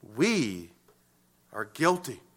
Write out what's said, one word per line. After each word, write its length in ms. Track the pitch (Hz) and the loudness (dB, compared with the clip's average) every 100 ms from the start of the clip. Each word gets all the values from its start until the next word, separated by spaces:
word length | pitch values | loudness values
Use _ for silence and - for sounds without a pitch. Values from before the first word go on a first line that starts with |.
| - 107 | -16 0
We 560 | 190 220 120 92 85 - _ _ _ _ _ _ _ | 2 4 0 -4 -12 -20 _ _ _ _ _ _ _
are 120 | 107 107 | -10 -8
guilty. 540 | - 160 180 180 113 - | 2 2 2 -2 -14 -16